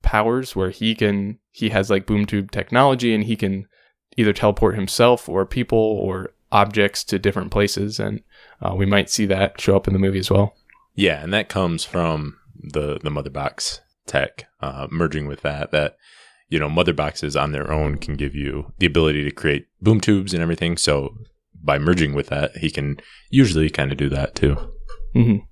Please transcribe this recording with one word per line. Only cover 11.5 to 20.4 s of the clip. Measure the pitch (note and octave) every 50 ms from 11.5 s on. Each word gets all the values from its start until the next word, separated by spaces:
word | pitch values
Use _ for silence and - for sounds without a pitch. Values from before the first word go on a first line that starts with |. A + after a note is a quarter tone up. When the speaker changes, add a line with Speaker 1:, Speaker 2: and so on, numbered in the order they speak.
| - G2 F#2 F2 E2+ D#2+ -
Speaker 2:
from | - - F2+ E2+ E2 D#2+ D#2 D2+ D2 - _ _ - -
the, | - - D#2+ D#2+ D#2 D2 D2 D2 -
the | - D2+
Mother | D2 C#2+ C#2+ C#2
Box | C2+ C#2+ C#2 C#2 - - - - - - _ _ _ _ _
tech, | - - C2+ C#2 - _ - - _ _ _
uh, | C#2 C2+ C2 C2+ C#2 -
merging | D2+ E2 E2 D#2 D2 D#2 D2
with | C#2+ C#2+ -
that, | - D2 C#2+ C#2+ D2 -
that, | - D2+ D2 - _ _ _ - - - - _ _ _ _ _
you | E2+ D#2
know, | D2+ D2
Mother | D2+ E2+ F2+ F2
Boxes | D#2+ C#2+ D2 D2+ - - - D2 C#2+
on | D2 C#2+ D2+
their | D2 C#2+ D2 D2
own | D#2 D2+ D2+ D2+ C#2+ C#2+
can | - - D2+
give | C#2 C#2+ C#2 C#2
you | C#2+ C#2+ C#2 - D2 - - - -
the | F#2
ability | E2+ C#2 E2 D#2+ D#2 D2 D2 D2
to | C#2+
create | C#2 - - D#2 D2 D2 - _ _ _
boom | F2 G#2 A2+ G#2
tubes | - - G#2 G2 F#2+ G2
and | F2+ E2+